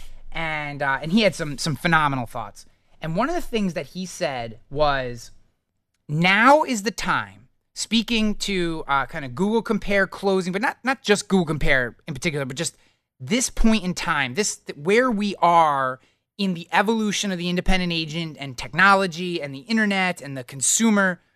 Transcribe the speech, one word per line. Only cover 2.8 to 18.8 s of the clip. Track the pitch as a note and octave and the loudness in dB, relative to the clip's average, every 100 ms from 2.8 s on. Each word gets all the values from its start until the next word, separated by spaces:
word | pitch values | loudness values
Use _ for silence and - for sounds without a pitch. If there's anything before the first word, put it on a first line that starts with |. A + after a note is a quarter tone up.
| _ _ | _ _
And | D#3 F3 | -6 -2
one | C#4 | -2
of | |
the | E4+ | -2
things | - A3+ F#3+ | -2 -2 -2
that | E3 C#3 | -4 -8
he | F3+ F#3 | -10 -10
said | - E3 B2+ A#2 A2 - | -6 -6 -4 -8 -12 -8
was, | C#3 D3 C3+ B2+ A#2 - - _ _ _ _ _ _ - | 0 0 0 -4 -10 -16 -20 _ _ _ _ _ _ -6
"Now | D3+ F3+ G3 B3 D4+ | 2 4 6 6 6
is | C#4 A3+ | 4 -4
the | G#3+ | -4
time," | - F3 C#3 G2+ G2 - _ _ | -4 -2 -2 -4 -12 -20 _ _
speaking | - - A3+ G#3+ A#3 G#3+ G3+ | -12 -2 0 0 0 0 -2
to, | - F#3 E3+ D#3+ - | -2 -2 -2 -4 -2
uh, | C#3 B2+ | -2 -2
kinda | E3 C3+ | -6 -8
Google | A#2+ G3+ A3+ | -2 0 0
Compare | - G#3+ - G3+ F#3+ | 0 -2 0 0 0
closing, | - G3 F#3+ F3+ | -2 0 0 0
but | F#3+ | -2
not, | C4+ - | -4 -4
not | B3 C4+ | -4 -2
just | - G3+ - | 0 0 2
Google | G3 D#3 | 2 2
Compare | D3+ D3+ C3+ A#2+ - - | 2 4 4 0 -8 -12
in | |
particular, | C3 F3 C#3+ | -6 -4 -4
but | B2+ C3 | -4 -6
just | E3 - _ _ _ - | -8 -10 _ _ _ -14
this | B2+ A#3+ - | -4 -2 0
point | - A3+ A3 | 4 4 4
in | F3+ | 0
time, | E3+ F3 D3 B2+ | -4 -2 -2 -2
this, | B2 G#3+ | -2 -4
th-, | - - - | -6 -12 -6
where | D3+ A3 B3+ | 2 2 4
we | G#3 G#3 - | 2 -2 2
are | E3+ E3+ D#3 C#3 C3 B2+ _ _ _ - | 4 6 4 4 0 -4 _ _ _ -4
in | G3 | -2
the | E3+ F3 | -2 0
evolution | E3+ G#3 A3+ G#3+ - G#3 | 2 2 2 0 -2 -4
of | F3+ | -4
the | F3 | -2
independent | F3+ F3+ F#3 F3 | 0 2 2 2
agent | E3 D#3 D#3+ E3 D3 | -2 -4 -6 -8 -10
and | C#3 B2 | -12 -12
technology | A#2+ D3+ | -6 4